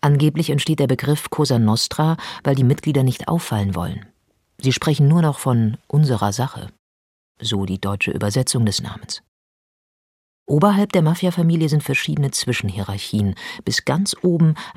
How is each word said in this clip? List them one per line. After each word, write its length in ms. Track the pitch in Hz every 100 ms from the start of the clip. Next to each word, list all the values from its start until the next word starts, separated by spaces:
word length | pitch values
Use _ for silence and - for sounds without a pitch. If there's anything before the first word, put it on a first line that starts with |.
Angeblich 480 | 143 143 151 151 165
entsteht 300 | 147 - 156
der 80 | 135
Begriff 420 | 131 - 151 -
Cosa 300 | - 147 123
Nostra, 580 | 110 110 - - 156 160 - -
weil 120 | - 135
die 80 |
Mitglieder 400 | 127 143 - 139
nicht 240 | 131 120 -
auffallen 480 | 165 - 107 101 85
wollen. 300 | 87 - - _ _ _ _ _
Sie 120 | 135
sprechen 360 | 123 - 151 143
nur 140 | 165
noch 180 | 160 139
von 380 | - 120 110 110 _
unserer 460 | 143 151 113 104
Sache. 340 | 101 127 - 98 _ _ _ _ _ _ _
So 260 | 113 107 95
die 140 | 95
deutsche 320 | 98 101 -
Übersetzung 540 | - 104 101 127 127 110
des 160 | 104
Namens. 400 | - - - - _ _ _ _ _ _ _ _ _ _ _ _ -
Oberhalb 460 | 147 196 196 202
der 80 | 190
Mafia-Familie 680 | 156 170 185 175 165 170 160
sind 160 | 147
verschiedene 480 | - 139 - 147 139
Zwischenhierarchien, 1040 | - - 120 104 95 98 101 - 107 101 95 - - -
bis 200 | - -
ganz 300 | 139 196 -
oben 340 | 180 170 160 156 -